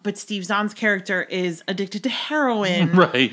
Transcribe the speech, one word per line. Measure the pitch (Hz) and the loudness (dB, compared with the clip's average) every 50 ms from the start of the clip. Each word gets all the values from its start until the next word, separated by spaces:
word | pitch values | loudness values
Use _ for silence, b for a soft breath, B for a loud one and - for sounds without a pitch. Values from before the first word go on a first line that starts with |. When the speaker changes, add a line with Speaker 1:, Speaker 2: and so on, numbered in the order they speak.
| - | -6
Speaker 1:
but | 208 202 202 | -6 -6 -6
Steve | - - 214 196 180 | -6 -8 -8 -6 -4
Zahn's | 175 208 202 208 208 208 | -2 0 0 0 -2 -4
character | - 226 214 202 190 185 - 190 180 - | -2 0 0 0 0 -2 -2 -2 -2 -2
is | - 175 185 180 180 165 165 - - | -4 -2 -2 -2 -2 -4 -6 -6 -6
addicted | 190 180 196 190 196 208 - | -4 -4 -4 -6 -6 -4 -4
to | 262 | -4
heroin. | - - - - 294 311 285 254 233 214 202 185 175 175 175 160 | -4 -4 -6 -4 0 0 2 2 2 2 0 0 2 2 2 4
Speaker 2:
<laughs> | 170 | 6
Right, | 180 170 - - 123 131 107 | 6 6 6 6 2 2 2